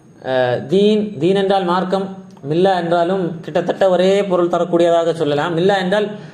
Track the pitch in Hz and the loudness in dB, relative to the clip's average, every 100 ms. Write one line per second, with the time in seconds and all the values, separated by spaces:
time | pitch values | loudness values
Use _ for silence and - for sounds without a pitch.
0 | - - - 131 123 117 127 185 202 214 | -20 -14 -4 0 0 -2 0 2 4 2
1 | 208 135 165 196 190 196 180 180 185 196 | -2 -2 0 2 2 0 0 -2 -2 -4
2 | 190 - - - 139 160 190 180 170 170 | -4 -10 -18 -14 -4 0 2 2 0 0
3 | 170 190 170 165 - 165 170 - 190 180 | 0 -2 -4 -6 -6 -4 -2 0 2 2
4 | 185 196 196 180 175 175 175 170 170 170 | 2 2 2 0 0 0 0 2 4 2
5 | 165 165 151 143 160 165 185 196 180 202 | 2 0 -2 0 -2 0 0 0 0 -2
6 | 208 - - | -2 -6 -16